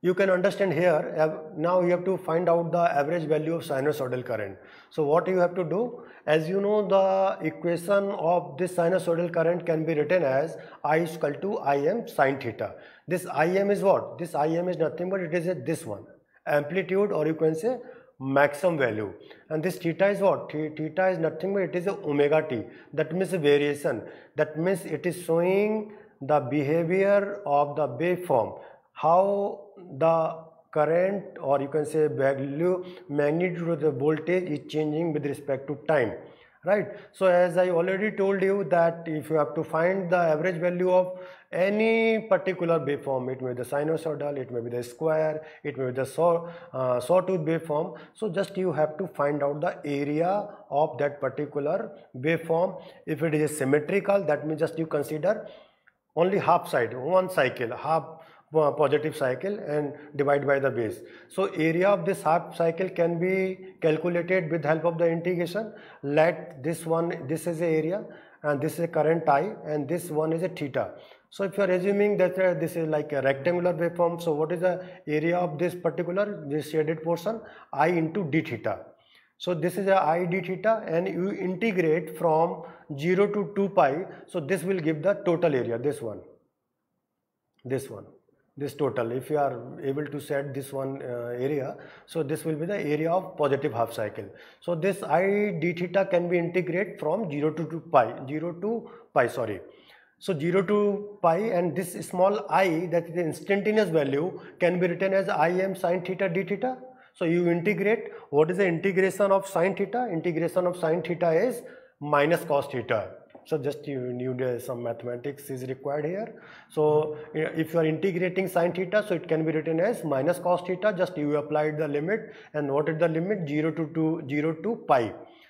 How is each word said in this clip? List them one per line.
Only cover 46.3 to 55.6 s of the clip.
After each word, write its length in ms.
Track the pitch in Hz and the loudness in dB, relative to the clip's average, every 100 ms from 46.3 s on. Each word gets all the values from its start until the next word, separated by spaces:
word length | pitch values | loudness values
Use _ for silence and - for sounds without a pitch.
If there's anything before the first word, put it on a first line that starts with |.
| 170 170 - - | 2 -2 -14 -12
uh, 260 | 131 127 123 | -4 0 0
sawtooth 400 | 120 180 185 185 | 4 2 4 -2
waveform, 580 | 156 165 160 151 180 - - | 0 -2 0 -2 -2 -8 -18
so 160 | _ 220 | _ -4
just 280 | 170 190 - | -2 -4 -2
you 140 | 185 | -2
have 280 | 147 156 - | 2 0 0
to 100 | 190 | -8
find 340 | - 143 147 | -2 0 2
out 200 | 143 147 | -2 0
the 160 | 175 - | -4 -4
area 640 | 147 143 143 151 170 202 202 - - | -4 -2 -2 0 0 0 -4 -12 -4
of 280 | 139 156 127 | 0 0 0
that 220 | 143 139 | -2 -2
particular 720 | 135 127 147 147 143 185 220 - - | -6 -4 -6 -4 -2 -2 -4 -12 -16
waveform. 640 | 127 139 165 165 165 185 185 - - - | -6 -2 -2 0 0 0 -4 -16 -16 -6
If 160 | 151 | -2
it 120 | 160 | 0
is 220 | 151 151 151 | 2 2 0
symmetrical, 680 | 131 147 151 196 190 202 160 | 2 2 2 -2 2 2 2
that 200 | 147 147 | -2 -2
means 140 | 156 | -2
just 180 | 156 - | -2 -2
you 80 | 160 | -2
consider 600 | 151 143 156 175 220 - - | -2 -2 -2 0 -2 -4 -18